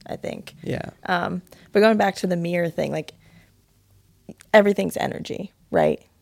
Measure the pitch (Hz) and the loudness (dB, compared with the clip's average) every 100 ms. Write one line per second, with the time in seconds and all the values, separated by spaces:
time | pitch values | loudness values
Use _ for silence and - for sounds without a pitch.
0 | - - - - - - - - - - | -14 -10 -10 -10 -14 -12 -8 -8 -8 -12
1 | - 175 170 180 - - - 202 220 214 | -6 -4 -4 -6 -12 -20 -2 2 4 4
2 | 202 185 185 175 170 175 170 170 147 151 | 0 0 -2 -2 -2 -2 -2 -4 -4 -6
3 | 151 - _ - _ _ _ _ _ _ | -8 -16 _ -20 _ _ _ _ _ _
4 | _ _ - - _ 214 202 196 185 - | _ _ -20 -20 _ 6 6 2 -2 -4
5 | - - - - 202 _ _ - - - | -4 -6 -10 -10 -12 _ _ 2 2 0
6 | _ _ | _ _